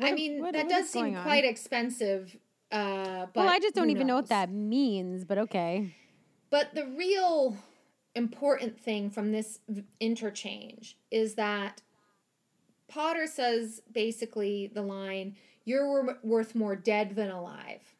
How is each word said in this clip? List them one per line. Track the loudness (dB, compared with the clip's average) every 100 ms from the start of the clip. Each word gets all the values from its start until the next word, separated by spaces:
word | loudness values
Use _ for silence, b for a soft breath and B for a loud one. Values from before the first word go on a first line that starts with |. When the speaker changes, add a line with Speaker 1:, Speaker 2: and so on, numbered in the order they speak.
Speaker 1:
I | 0
Speaker 2:
What, |
Speaker 1:
mean, | 2 0 -2
Speaker 2:
what, | -2
Speaker 1:
that | 0 2
Speaker 2:
what |
Speaker 1:
does | 2 2
Speaker 2:
is |
going | 0 -2
Speaker 1:
seem | 0
Speaker 2:
on? |
Speaker 1:
quite | 4 4
expensive, | 4 0 -2 -2 -2 -2 0 -2 -4 -16 _ _ _
uh, | -2 -2 -2 -4 -6 -2
but | 4
Speaker 2:
Well, | 6
I | 6
just | 4
don't | 4 4
Speaker 1:
who |
Speaker 2:
even | 4 4
know |
what | 2
Speaker 1:
knows? | 2
Speaker 2:
that | 2 2
means, | -2 0 2 2 0 -2 -6 -2
but | 0
okay. | 0 0 0 0 -4 B B B B _ _
Speaker 1:
But | 2 2
the | -2 -6
real | -2 2 4 4 4 2 0 B B B _ _
important | -4 -4 0 2 2 0 -6
thing | -4 -2 -2
from | -2 -2
this | -2 -4 -10 -8
v-, | -8 -10 -4
interchange | -2 -2 -4 -6 -10 -12 -16 -18 -20 -20 _
is | 0 0
that | 0 -2 -2 -4 -10 -20 _ _ _ _ _ _ _ _ _ -12
Potter | -4 -2 0 -2
says | 0 0 0 -2 -8 -8
basically | -2 -2 -2 -6 -2 -2 -2 -4
the | -6
line, | -6 -6 -6 -6 -8 -12 b b -2
"You're | 0 2
wor-, | 2 0 -2
worth | 0 0 2
more | -2 -2 0
dead | 2 2 0
than | -2 -4
alive." | -4 -10 -12 -14 -16 -20